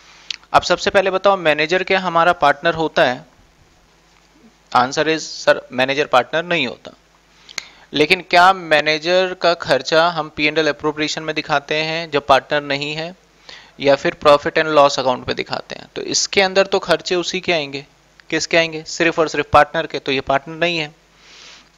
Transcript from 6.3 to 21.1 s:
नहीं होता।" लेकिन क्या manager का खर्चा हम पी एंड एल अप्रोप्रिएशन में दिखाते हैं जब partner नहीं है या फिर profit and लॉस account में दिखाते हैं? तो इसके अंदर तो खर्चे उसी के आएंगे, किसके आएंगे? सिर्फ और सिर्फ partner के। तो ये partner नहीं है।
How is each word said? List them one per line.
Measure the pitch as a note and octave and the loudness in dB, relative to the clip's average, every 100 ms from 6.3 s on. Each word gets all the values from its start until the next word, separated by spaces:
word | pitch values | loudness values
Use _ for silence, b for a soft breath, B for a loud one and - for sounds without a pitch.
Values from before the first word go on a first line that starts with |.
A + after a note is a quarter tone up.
| D#3 | -4
नहीं | F3 E3+ B2 | -4 -4 -4
होता।" | - - - _ _ _ B B B B B B | -8 -18 -20 _ _ _ B B B B B B
लेकिन | C3+ D3+ F#3 | 0 2 2
क्या | - F3 F#3 | 2 6 6
manager | F#3+ E3 D3+ D3+ D#3 D#3+ F3+ F#3 | 4 2 0 2 -2 0 0 0
का | F3+ E3+ E3+ | 0 -2 0
खर्चा | - C3+ - D#3+ E3+ | 0 0 2 2 2
हम | E3 D3+ | 0 -8
पी | - D3+ | -2 -2
एंड | D3+ | 0
एल | D#3 | -2
अप्रोप्रिएशन | C#3 D3+ D3 D3+ - | -2 -4 -4 -6 -6
में | D#3 | -6
दिखाते | D#3 D3 C#3+ C#3 D#3 | -8 -2 -4 -2 -4
हैं | D#3+ D#3+ E3 | -4 -6 -4
जब | C#3+ C#3+ | -6 2
partner | C3 - D3 | 0 2 -4
नहीं | C#3+ C#3 D3 | -2 -6 -6
है | D3+ E3 F#3 _ _ B B B - | -8 -10 -14 _ _ B B B -4
या | C#3 C#3 | 2 2
फिर | F3 - | 2 0
profit | D3+ C#3+ E3 E3 | 4 4 4 -2
and | D#3 | 2
लॉस | D3+ C#3 C#3 | 4 4 2
account | B2+ B2+ B2+ | -2 -2 -4
में | B2+ | -8
दिखाते | B2+ B2+ - | -6 -8 -10
हैं? | - - | -16 -14
तो | - | -12
इसके | - - - - | -6 -4 -2 0
अंदर | F#3+ F#3+ F#3+ | 2 2 2
तो | F#3+ | 0
खर्चे | - D#3+ - F3+ | 0 -2 0 -4
उसी | E3 F#3 | -4 -6
के | F3 | -4
आएंगे, | E3+ C#3+ C#3 D3 _ _ _ - | -4 -4 -12 -16 _ _ _ -6
किसके | D#3+ - E3+ | -6 0 0
आएंगे? | E3 D#3 | 0 -4
सिर्फ | D#3 - E3 D#3+ | -12 -2 -2 2
और | D#3 | -2
सिर्फ | D3 C#3+ | -2 2
partner | D3 D3 E3 D3+ | 4 4 0 -6
के। | C#3+ | -8
तो | - | -4
ये | C3+ | -4
partner | C3+ C#3 E3 D#3+ | -2 -2 -2 -4
नहीं | E3+ E3+ | -2 -2
है। | D3+ _ _ | -6 _ _